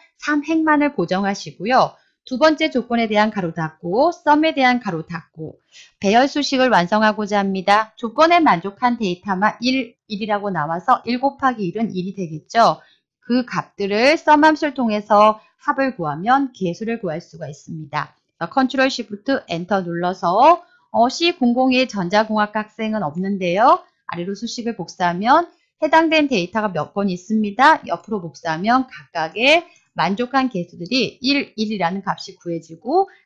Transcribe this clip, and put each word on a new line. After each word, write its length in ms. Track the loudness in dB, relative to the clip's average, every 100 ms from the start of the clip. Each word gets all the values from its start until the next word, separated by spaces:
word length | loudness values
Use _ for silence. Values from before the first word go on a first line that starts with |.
| _ _
삼 260 | -2 -2
행만을 500 | 0 0 2 2 2
고정하시고요. 960 | 0 -2 -2 -2 -4 -10 -10 0 2 0 -4 _ _ -8
두 120 | 2
번째 320 | 2 4 0
조건에 360 | -2 -2 -2 0
대한 240 | 2 0
가로 220 | 0 -4
닫고, 580 | -4 -8 -8 -4 0 0
썸에 420 | 0 2 4 2
대한 260 | 2 2 2
가로 260 | -2 -8 -8
닫고, 540 | -12 -14 -16 -16 -16 _ -20 -20 -4
배열 260 | 2 4 4
수식을 440 | 0 -2 0 4
완성하고자 680 | 4 2 2 2 0 -2 0
합니다. 540 | 0 -2 2 2 0 -8
조건에 440 | -6 2 4 4
만족한 580 | 4 2 -2 -2 -2 0
데이터만 580 | -2 -4 -4 -2 -2 -2
일, 340 | -2 -2 -4 _ -12
일이라고 420 | -8 -4 -4 -4
나와서 520 | -4 -4 -2 0 0
일 160 | 0 -2
곱하기 420 | -2 -2 -4 -2
일은 300 | -6 -4 -6
일이 200 | -6 -8
되겠죠. 680 | -8 -10 -10 -4 2 2 2 _ _ _ _
그 240 | -4 -2
값들을 720 | -2 -8 -8 -6 -4 0 2 2
썸 260 | 4 4
함수를 320 | 4 4 -2
통해서 640 | -2 -2 -2 2 4 4 2 _ _
합을 380 | -4 -2 -2 -2
구하면 560 | -6 -4 0 2 0
개수를 460 | -4 -6 -4 -6 -6
구할 200 | -6 -8
수가 260 | -12 -16 -16
있습니다. 680 | -16 -14 -14 -8 -8 -8 _ _ -12
자, 80 | -4
컨트롤 420 | 0 0 2 0
쉬프트 540 | -2 -10 -8 -4 -4 -4
엔터 340 | -6 -2 -2
눌러서, 800 | -2 -4 -4 -2 0 4 6 4 0 _ _
어, 180 | 0 0
씨공공일 800 | 0 -2 0 0 2 2 2 0
전자공학과 720 | -2 0 0 2 0 -2 -4
학생은 420 | -8 -8 -4 -4
없는데요. 800 | -4 -4 -4 -2 -2 4 4 4 0 _ -12
아래로 280 | -10 -8
수식을 420 | -8 -10 -8 -8 -8
복사하면 760 | -10 -4 -2 0 2 2 2 _ _ -6
해당된 460 | 2 2 4 2 2
데이터가 440 | 0 -2 -2 -2
몇 220 | -4 -6
건 140 | -2 -2
있습니다. 760 | -4 -2 -2 0 4 4 4 0
옆으로 340 | -8 -6 -8
복사하면 640 | -8 -10 -6 -4 0 0 -2
각각의 800 | -12 -12 -6 -6 0 2 2 0 _ _
만족한 560 | -4 -2 -2 -2 -2 -2
개수들이 680 | -4 -8 -10 -4 -2 -2 -4
일, 320 | -2 -2 -2 -6
일이라는 460 | -4 -2 -4 -4
값이 320 | -6 -8 -10 -14
구해지고 720 | -10 -10 -10 -14 -2 -2 -2 _